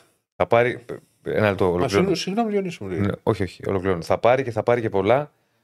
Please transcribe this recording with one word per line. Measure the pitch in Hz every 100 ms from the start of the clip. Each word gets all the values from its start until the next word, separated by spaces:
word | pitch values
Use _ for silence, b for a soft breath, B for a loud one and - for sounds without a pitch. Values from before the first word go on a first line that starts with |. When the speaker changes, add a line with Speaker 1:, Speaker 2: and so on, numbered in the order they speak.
| _ _ _ _
Speaker 1:
Θα | 87
πάρει. | 117 120 - - - _ _
Ένα | - 98 104
λεπτό, | 95
Speaker 2:
Μα | 95
Speaker 1:
ολοκληρώνω. | 87 90
Speaker 2:
συγγνώμη, | 98 185 165
συγγνώμη, | - 202 226
Διονύση | 202 185 -
μου, | 98
λέει. | 87
Speaker 1:
Ναι, | 101 -
όχι, | - 107
όχι, | 92 - -
ολοκληρώνω. | 98 92 87
Θα | 78 92
πάρει | 113 131
και | 120
θα | 107
πάρει | 104 120
και | 110
πολλά. | 98 95 127 147 _ _ _